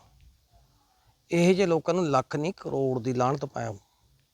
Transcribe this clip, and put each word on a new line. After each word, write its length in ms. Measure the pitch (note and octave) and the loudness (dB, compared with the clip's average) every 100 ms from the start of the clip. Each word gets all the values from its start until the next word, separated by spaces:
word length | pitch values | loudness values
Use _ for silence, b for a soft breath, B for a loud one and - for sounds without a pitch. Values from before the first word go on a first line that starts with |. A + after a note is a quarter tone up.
| - _ - _ _ _ _ _ _ _ _ _ _ | -20 _ -20 _ _ _ _ _ _ _ _ _ _
ਇਹੋ 220 | E3+ F3 | 2 4
ਜਿਹੇ 140 | F#3 F#3+ | 4 2
ਲੋਕਾਂ 280 | D#3+ - | 0 0
ਨੂੰ 160 | F3 E3 | 0 2
ਲੱਖ 260 | C3+ - D3 | 0 0 -4
ਨਹੀਂ 160 | D#3 - | -6 -6
ਕਰੋੜ 420 | D#3+ C#3 C3+ B2+ | -6 -2 -2 -2
ਦੀ 160 | A#2 | -2
ਲਾਹਣਤ 300 | B2 B2+ C#3+ | 0 0 -2
ਪਾਇਆ। 300 | C#3+ - A#2 G2+ _ _ _ _ _ | -6 -8 -10 -10 _ _ _ _ _